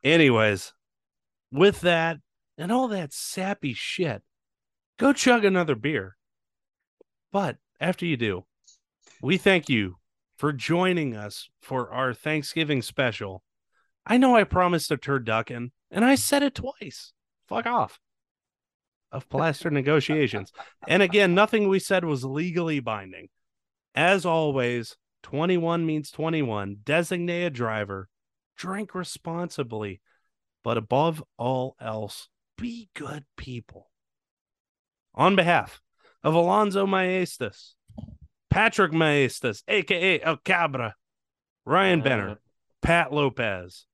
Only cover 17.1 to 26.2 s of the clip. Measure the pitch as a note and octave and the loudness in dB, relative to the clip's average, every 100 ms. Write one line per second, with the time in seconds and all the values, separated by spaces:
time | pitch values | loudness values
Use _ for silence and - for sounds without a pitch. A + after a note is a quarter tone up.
17.1 | _ _ _ _ A3 A#3 A#3+ B2 - _ | _ _ _ _ -6 -2 -2 -2 -6 _
18.1 | _ _ _ _ _ _ _ _ _ _ | _ _ _ _ _ _ _ _ _ _
19.1 | - - C#3 D#3+ C#3+ E3+ D3 C3+ D#3 C#3 | -14 -6 -2 0 -2 -2 0 2 2 2
20.1 | D3+ C#3+ G#2+ G2+ - - _ - F3 F#3+ | 0 0 -2 -10 -16 -20 _ 0 2 4
21.1 | G3+ G3 F3 G#3+ A3+ G3+ F#3+ - F#3+ E3+ | 4 4 4 4 4 2 0 2 0 0
22.1 | C#3 C3 C#3 F3+ E3+ E3 D3 A#2 G#2+ F#2+ | -4 -4 -4 -4 -2 -2 -2 -4 -6 -8
23.1 | F2+ - _ _ _ _ _ _ - E3 | -18 -20 _ _ _ _ _ _ 0 2
24.1 | G3 E3+ E3 D#3 C3+ B2 A#2+ A2+ - _ | 2 2 2 2 0 0 -2 -6 -14 _
25.1 | _ - C3+ E3+ F3+ E3 E3+ E3 D#3 D3 | _ -8 -4 0 2 0 0 0 -2 -6
26.1 | - | -6